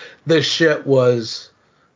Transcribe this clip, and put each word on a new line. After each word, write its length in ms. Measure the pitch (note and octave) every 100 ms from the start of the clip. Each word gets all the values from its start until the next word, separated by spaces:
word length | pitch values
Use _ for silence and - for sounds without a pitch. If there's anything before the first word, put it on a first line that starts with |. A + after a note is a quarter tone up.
| - - D3
this 200 | D#3+ C3+
shit 400 | - D#3+ D3 C3+
was 640 | C3+ B2 A#2+ A2 - - _ _ _ _